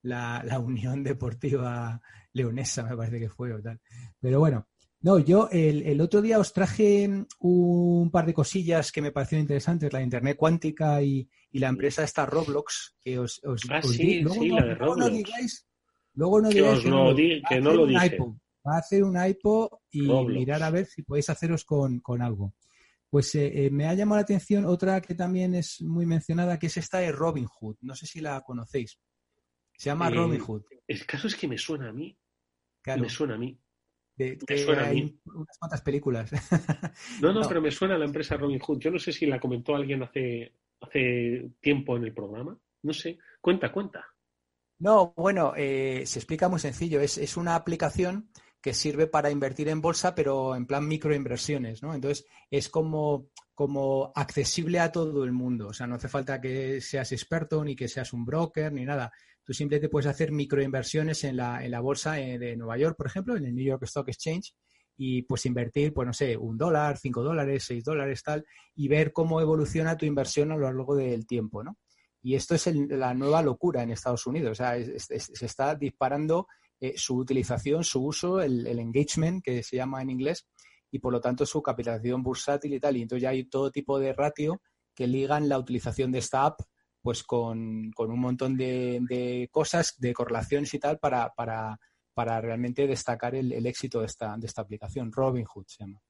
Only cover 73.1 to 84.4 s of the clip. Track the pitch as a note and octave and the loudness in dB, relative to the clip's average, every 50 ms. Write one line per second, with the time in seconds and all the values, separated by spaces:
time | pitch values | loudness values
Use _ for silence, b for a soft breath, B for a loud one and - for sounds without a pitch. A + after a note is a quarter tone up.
73.1 | B2 B2+ C3+ C#3+ D3+ E3 D#3+ D#3 A#2+ - - F3+ - B2+ A#2+ A#2 A2+ - - B2+ | -2 0 2 2 2 4 4 2 0 0 -2 0 0 0 -4 -4 -6 -6 -4 -4
74.1 | B2 A#2 - B2 C3+ E3 D3+ A2+ A2 G#2 B2 B2 A#2+ A#2+ A#2 A#2+ - - - - | -4 -2 -4 -4 -4 -2 -2 -2 -2 -2 -2 -2 -2 -4 -4 -6 -10 -12 -10 -8
75.1 | - B2 - - - - B2 A2+ - - C3+ C#3+ D#3 D3 C#3+ C3 - _ C3+ B2+ | -8 -8 -8 -10 -12 -10 -10 -10 -4 -2 -2 -2 -2 -2 -4 -6 -4 _ -2 -2
76.1 | C#3+ D3 D3+ D#3 E3 F3 F#3+ b b b b b b _ C3 B2+ - - - - | 0 -2 0 0 0 0 -2 b b b b b b _ -8 -8 -6 -6 -4 -2
77.1 | B2+ B2+ C3 B2+ C3+ C3 A#2+ - B2 A2 - C#3+ D3 E3 E3+ - - C3+ B2+ D3 | -2 -2 0 0 0 -2 0 -2 -4 -4 0 0 0 0 0 -2 -2 -2 -2 -2
78.1 | D3 - - F3+ F#3 F#3+ F3 C#3 B2+ A#2+ A#2 A#2+ A#2+ A#2+ A#2 A2+ A#2 C3+ D3 C#3+ | -4 -4 -2 -2 0 0 0 0 0 -2 -2 -4 -4 -4 -6 0 0 0 0 2
79.1 | - D#3 D#3 E3 F3+ F#3+ - C3+ B2 A#2+ A2 - - B2+ B2+ C3+ C3+ C3 C3 C3+ | 0 0 0 0 -2 -2 -4 -4 -4 -4 -4 -4 -6 -4 -4 -4 -6 -6 -6 -6
80.1 | C3 B2+ C3 D3 F3 - _ _ b b b b b b b _ - A#2+ - B2+ | -4 -2 -2 -2 -4 -4 _ _ b b b b b b b _ -10 -4 -2 0
81.1 | B2 A#2+ A#2+ B2 B2+ B2 D3 - - D3+ - C3+ B2 - A#2 A#2+ A#2 A2 A2+ B2 | -2 0 0 0 0 0 -2 0 0 -2 -2 -2 -4 -2 -2 -4 -4 -2 -2 -2
82.1 | B2 B2+ B2+ B2+ B2+ - - - C#3+ D3 - D3 C#3 B2+ - D3 C#3 B2 A#2 A2+ | -2 -2 -2 -4 -4 -4 -2 -2 -2 -2 -2 -4 -4 0 0 0 0 0 -2 -4
83.1 | B2+ B2 B2 C3 C3+ C3 B2+ - - C3 C#3 C#3 - C#3+ C#3+ - C#3 C#3 C3+ C3+ | -4 -2 -2 0 -2 -2 -4 -4 -2 -2 -2 0 -2 -4 -2 -2 0 0 0 -2
84.1 | C3 C#3 C#3+ D3 D3 - | 0 0 0 -2 0 -2